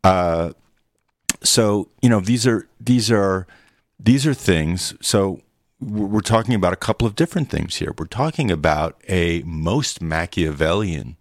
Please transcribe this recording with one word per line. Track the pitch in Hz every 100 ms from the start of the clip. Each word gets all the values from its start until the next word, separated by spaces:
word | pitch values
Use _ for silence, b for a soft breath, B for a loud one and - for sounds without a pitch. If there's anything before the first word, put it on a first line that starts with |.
Uh, | 95 92 87 82 82 - _ _ _ _ _ _ _ -
so, | - - 110 104 - _
you | 123
know, | 110
these | 92 120 120
are, | 110 - _
these | 117 123 110
are, | 110 98 95 92 b b b b _
these | 107 135 147
are | 135
things. | - 85 78 90 - -
So | - 107 98 92 _ _ _ _
we're, | 113 107 101
we're | 107
talking | - 113 113
about | 113 90
a | 90
couple | - - 117
of | 104
different | 165 175 143
things | 73 73 -
here. | 71 -
We're | 80
talking | - 151 156 131
about | 82 78 76 80 - -
a | 92 85 85
most | 82 80 80 123 139 -
Machiavellian | 82 80 85 - 78 73 78 92 107 78 62 80